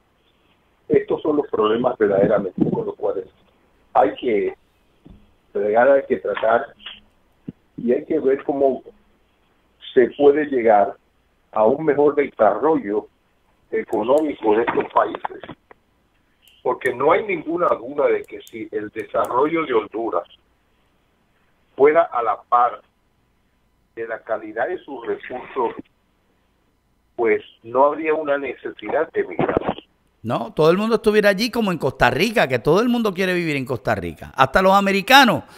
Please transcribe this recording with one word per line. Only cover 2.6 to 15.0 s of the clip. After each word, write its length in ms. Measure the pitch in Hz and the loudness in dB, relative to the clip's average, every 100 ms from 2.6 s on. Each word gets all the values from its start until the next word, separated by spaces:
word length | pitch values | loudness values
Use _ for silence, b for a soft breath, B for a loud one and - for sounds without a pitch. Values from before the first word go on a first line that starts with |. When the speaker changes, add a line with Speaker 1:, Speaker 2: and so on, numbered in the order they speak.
| - | -2
Speaker 1:
con 160 | - 101 | -2 -6
los 100 | - | -6
cuales 300 | 104 95 - _ _ _ _ _ _ | -4 -4 -8 _ _ _ _ _ _
hay 200 | 117 135 - | 0 0 0
que 380 | 131 104 95 - _ _ _ _ _ - _ _ _ | -2 0 -2 -6 _ _ _ _ _ -20 _ _ _
bregar, 340 | 104 104 110 127 | -4 0 2 4
hay 140 | 139 - | 4 2
que 100 | 123 | -4
tratar 480 | 98 98 110 113 - - - - _ _ _ _ - - _ - | -4 -4 0 0 -2 -12 -20 -20 _ _ _ _ -20 -20 _ -8
y 160 | 120 | -2
hay 100 | 135 - | -2 -2
que 140 | 156 | -2
ver 240 | 131 139 | 0 0
cómo 400 | - 139 135 120 - _ _ _ _ _ _ _ _ _ - | -2 0 0 0 -8 _ _ _ _ _ _ _ _ _ -2
se 140 | 131 120 - | 2 2 4
puede 280 | 143 143 147 | 4 4 0
llegar 480 | 131 110 104 101 - _ _ _ _ _ | 0 4 4 4 -2 _ _ _ _ _
a 100 | 110 | 0
un 220 | 110 139 156 | 2 2 0
mejor 280 | 135 147 143 | 2 2 2
desarrollo 920 | 135 - 107 104 147 156 101 104 - _ _ _ _ _ _ | -4 0 2 2 0 0 0 -4 -6 _ _ _ _ _ _
económico 840 | - 107 113 110 - 320 - 110 107 | -8 -4 -4 2 2 0 -2 0 0
de 60 | |
estos 280 | - - - | 0 -2 -2
países. 480 | - | -2